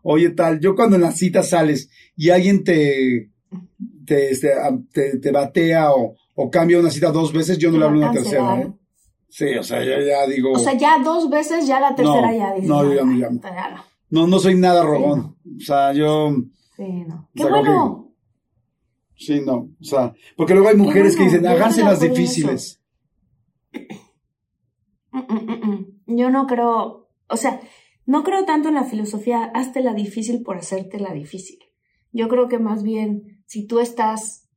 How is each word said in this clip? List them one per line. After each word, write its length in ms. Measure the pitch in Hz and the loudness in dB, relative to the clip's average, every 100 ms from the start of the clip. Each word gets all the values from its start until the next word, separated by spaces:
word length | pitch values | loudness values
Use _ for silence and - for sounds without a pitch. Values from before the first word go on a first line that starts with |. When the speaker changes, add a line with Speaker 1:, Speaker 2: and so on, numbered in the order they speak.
Speaker 1:
Oye, 300 | 165 156 170 | 2 2 2
tal". 280 | - 170 156 | 2 0 2
Yo 140 | 180 196 | 0 2
cuando 200 | 233 190 | 4 4
en 80 | |
la 80 | 170 | 2
cita 320 | - 180 190 | 0 0 0
sales 460 | 180 175 156 143 - _ _ - | 0 0 0 -2 -6 _ _ -2
y 140 | 160 | 2
alguien 340 | 180 185 196 | 4 4 2
te, 680 | 151 160 147 135 131 120 104 _ _ 185 - _ - - - | 2 2 2 2 0 -2 -6 _ _ -20 -20 _ -18 -18 -2
te, 260 | 143 139 | 0 0
este, 220 | 131 147 | 0 0
a-, 240 | 135 143 127 - | 0 0 -4 -4
te, 260 | - 139 131 | -4 -2 -2
te 120 | 147 | -2
batea 600 | 139 143 - 165 165 151 | 0 0 0 2 2 4
o, 220 | 135 113 - _ - | 2 0 -8 _ -8
o 140 | 127 | -2
cambia 300 | 170 170 170 | 0 4 4
una 100 | 170 | 2
cita 200 | 156 160 | 0 0
dos 200 | 151 160 | 0 -2
veces, 240 | 151 160 170 | -2 -2 0
yo 120 | 165 | 2
no 40 | 160 | 2
Speaker 2:
Te 40 | |
Speaker 1:
le 60 | 151 | 2
Speaker 2:
va 60 | |
Speaker 1:
hablo 140 | 151 147 | 2 2
Speaker 2:
a 40 | |
Speaker 1:
una 40 | 135 | 0
tercera, 220 | 123 135 127 | 0 0 0
Speaker 2:
cancelar. 220 | 196 - | -2 -4
Speaker 1:
¿eh? 60 | - _ _ _ _ _ | -10 _ _ _ _ _
Sí, 160 | - 147 117 | -6 -4 -4
o 60 | |
sea, 200 | - 120 | -6 -4
yo 160 | 131 139 143 | -2 -2 0
ya 220 | 143 139 | 0 0
digo 240 | 135 127 | 0 0
Speaker 2:
O 80 | - | 0
sea, 180 | 277 254 | 0 2
ya 220 | 294 320 | 2 2
dos 260 | 311 339 320 | 2 -2 0
veces, 360 | 294 311 330 277 | -2 -2 -2 0
ya 120 | 262 | 2
la 160 | 277 269 | 0 2
tercera 360 | 294 269 233 | 2 2 0
Speaker 1:
No, 60 | 226 | -2
Speaker 2:
ya 160 | 196 | -4
dices, 160 | 190 160 | -4 0
Speaker 1:
no, 140 | 143 | 0
yo 100 | 143 139 | 2 2
ya 80 | |
no 80 | 131 | 0
Speaker 2:
"Ay, 60 | 123 | 0
Speaker 1:
llamo. 240 | 123 120 | -2 -6
Speaker 2:
ya 260 | 95 90 - | -10 -12 -12
no". 120 | - - _ _ | -14 -20 _ _
Speaker 1:
No, 180 | 160 170 | 0 2
no 100 | 185 | 2
soy 140 | 190 185 | 4 4
nada 260 | 185 175 | 4 4
Speaker 2:
Sí, 60 | 160 | 2
Speaker 1:
rogón. 320 | 143 143 143 | 2 0 0
Speaker 2:
no. 360 | - - - - | -4 -16 -20 -16
Speaker 1:
O 20 | |
sea, 300 | - 139 139 | -2 0 2
yo 360 | 143 151 151 151 139 120 _ _ - | 2 2 2 0 -2 -4 _ _ -16
Speaker 2:
Sí, 60 | 196 180 170 | -10 -10 -10
no. 80 | 165 | -14
Speaker 1:
o 140 | - | -16
Speaker 2:
Qué 80 | - | -4
Speaker 1:
sea, 80 | 302 | 0
como 120 | 415 | 2
Speaker 2:
bueno. 500 | - 370 277 - - _ _ _ _ _ _ _ _ _ _ _ | 2 2 0 -6 -18 _ _ _ _ _ _ _ _ _ _ _
Speaker 1:
que... 60 | - | -4
Sí, 160 | 143 | -4
no. 120 | 135 123 - _ | -2 -4 -6 _
O 40 | |
sea, 300 | - 139 123 - - - | -4 -2 -2 -8 -20 -6
porque 160 | 160 | 2
luego 160 | 190 202 | 6 6
hay 60 | 208 | 6
Speaker 2:
Qué 60 | |
Speaker 1:
mujeres 320 | 202 196 196 - | 6 6 4 4
que 80 | |
Speaker 2:
bueno, 80 | 185 | 4
Speaker 1:
dicen, 120 | 170 | 4
Speaker 2:
yo 60 | 175 | 2
estoy 80 | 247 | 2
de 60 | |
Speaker 1:
"Háganse 200 | 220 226 | 2 4
las 100 | 208 175 | 4 4
Speaker 2:
acuerdo 100 | 160 | 2
en 60 | |
eso. 100 | 175 | 2
Speaker 1:
difíciles". 580 | 175 175 143 123 - _ _ _ _ _ _ _ _ _ _ - - - _ _ _ _ _ _ _ _ _ _ _ | 0 -2 -2 -4 -8 _ _ _ _ _ _ _ _ _ _ -20 -18 -20 _ _ _ _ _ _ _ _ _ _ _
Speaker 2:
Mm, 60 | 262 | -12
mm, 260 | - 220 - | -6 -6 -6
mm, 240 | 226 214 202 190 _ - | -6 -4 -4 -10 _ -6
mm. 100 | 233 | -2
Yo 120 | 247 | 2
no 180 | 262 269 | 0 0
creo, 640 | 240 233 226 196 - _ _ _ | 0 0 0 -4 -12 _ _ _
o 80 | 233 | -4
sea, 220 | 262 262 - _ _ _ - | -4 -6 -18 _ _ _ -2
no 180 | 294 | -2
creo 220 | 302 381 381 | 0 -2 0
tanto 240 | 311 311 | -2 0
en 60 | 294 | -2
la 80 | |
filosofía, 640 | 247 214 208 208 247 233 226 | -2 -6 -8 -6 -4 -4 -4
"Háztela 400 | 240 254 262 254 | -6 -6 -4 -4
difícil 480 | 208 196 226 220 240 | -4 -6 -8 -6 -8
por 140 | - 180 | -8 -12
hacértela 560 | - 190 190 208 196 | -8 -10 -8 -10 -10
difícil". 460 | 151 151 190 - - _ _ _ _ _ | -10 -14 -18 -18 -20 _ _ _ _ _
Yo 160 | 226 226 | -6 -2
creo 200 | 247 247 | 0 0
que 120 | 240 | -2
más 240 | 220 214 | -4 -4
bien, 600 | 208 220 214 202 - _ _ | -4 -4 -4 -6 -10 _ _
si 200 | 214 208 | -14 -4
tú 140 | 233 | -2
estás 720 | 240 240 220 220 - - _ | -2 -2 -4 -4 -12 -18 _